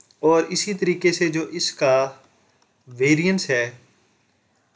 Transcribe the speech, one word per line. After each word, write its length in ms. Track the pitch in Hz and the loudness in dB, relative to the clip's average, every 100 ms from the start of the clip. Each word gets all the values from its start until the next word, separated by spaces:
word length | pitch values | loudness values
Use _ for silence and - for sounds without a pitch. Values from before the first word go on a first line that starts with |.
| _ _ | _ _
और 220 | 156 165 165 | 2 2 2
इसी 280 | 180 - | -4 -6
तरीके 380 | 190 180 175 180 | -2 -2 0 0
से 180 | 165 170 | 0 0
जो 180 | 156 160 | -2 -6
इसका 760 | 156 139 - 139 131 135 - _ _ _ _ _ _ - | -6 -6 -2 2 2 0 -6 _ _ _ _ _ _ -16
वेरिएंस 600 | 123 139 156 180 190 - | -2 2 2 2 0 0
है, 300 | 123 120 120 _ _ _ _ _ _ _ _ _ | -2 -2 -8 _ _ _ _ _ _ _ _ _